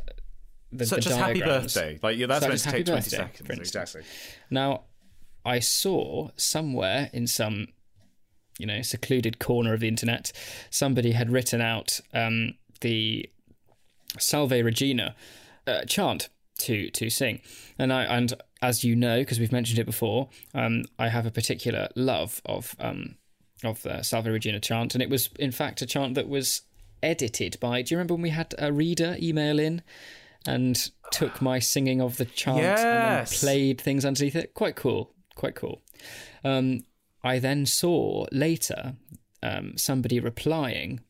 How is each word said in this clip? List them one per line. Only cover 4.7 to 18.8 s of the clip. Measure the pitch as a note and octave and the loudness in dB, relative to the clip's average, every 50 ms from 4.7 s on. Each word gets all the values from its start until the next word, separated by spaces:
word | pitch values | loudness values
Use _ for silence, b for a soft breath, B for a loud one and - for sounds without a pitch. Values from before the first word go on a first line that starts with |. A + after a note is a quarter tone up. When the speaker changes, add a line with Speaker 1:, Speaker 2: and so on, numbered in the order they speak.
| C3+ - - - - - - - - - - - - - - | 0 -2 -6 -12 -20 -20 -20 -20 -20 -20 -20 -18 -18 -6 -2
Speaker 1:
I | - B2 B2 | 0 0 2
saw | - - - - - G3 F#3 D3 - - - C#3 D#3 D3 - | 2 2 0 2 2 2 2 2 0 0 -2 -4 -6 -6 -4
somewhere | - - - - D#3 D#3+ D3+ C3 B2 - F#2+ G2 C3 C#3+ - - | -2 -2 0 0 0 -2 -2 0 0 0 2 2 0 0 -2 -2
in | B2 A#2+ | -2 -2
some, | A#2+ - - A#2 G#2+ G#2+ G2+ G#2 - - _ _ _ _ - - - _ _ _ _ _ _ _ _ - - | 0 0 0 0 0 -2 -2 -4 -8 -12 _ _ _ _ -20 -20 -20 _ _ _ _ _ _ _ _ -12 -8
you | A#2+ | -6
know, | G#2+ G#2 G#2 A#2+ | -4 -4 -4 -4
secluded | - - A#2 - - C3+ B2+ A#2+ A2+ A2 - | -4 -6 -6 -2 0 2 2 2 0 -2 -2
corner | - - B2 A#2+ A#2 A2+ A2 | 0 0 2 2 4 2 2
of | A2 | 2
the | A#2 A2 | 2 0
internet, | A2 A2+ - A#2+ A#2 B2 - - B B B B B B B B | 0 0 0 0 -2 -2 -4 -8 B B B B B B B B
somebody | - - D3 C#3 C3+ B2 A#2+ A#2+ A#2 | -2 0 2 2 4 4 4 4 4
had | A#2 B2 A2+ | 4 4 4
written | A#2+ C3 B2 - - A#2 | 4 2 2 2 2 2
out, | A#2 A2+ A2+ A2+ - - - - - - - | 2 2 0 0 -2 -2 -4 -4 -6 -4 -2
um, | A#2+ A#2 A2+ A2+ A2+ A2+ A2+ - - _ - - - - | 0 2 2 2 2 0 -2 -4 -8 _ -20 -10 -4 0
the | A#2+ A#2 A2 A2 A2 A2+ G#2+ - - _ _ _ _ - _ _ _ _ _ _ _ _ _ _ - - - | 0 2 2 2 0 0 -2 -4 -8 _ _ _ _ -20 _ _ _ _ _ _ _ _ _ _ -10 -4 -2
Salve | - - - D3 D3 C3 B2+ | 0 2 2 4 4 4 4
Regina, | B2 A#2 A#2 A2+ - C#3 C#3 C3+ A#2+ G2+ - - B B B B B B B B B B | 4 4 4 2 2 2 2 2 2 0 -2 -6 B B B B B B B B B B
uh, | - A#2+ D#2 - | -2 -2 -2 -2
chant | - - - G3+ C#3+ G#2+ D2+ - - _ _ _ _ _ - | 0 0 2 2 2 0 -2 -4 -8 _ _ _ _ _ -6
to, | - - A#2 G#2 F#2 - | -2 -2 -2 -2 -2 -4
to | - - A2+ A2 | -4 -4 -2 -2
sing. | - - C#3 A#2+ G#2+ - B B B B B B B - | 0 0 0 0 0 -4 B B B B B B B -2
And | C3+ C3 C3 | 0 2 2
I, | C3 B2 | 2 2
and | - - A#2+ A#2+ A#2 - - - _ _ _ - | 2 2 2 2 2 0 -2 -8 _ _ _ 0
as | B2 B2 A#2+ | 0 2 2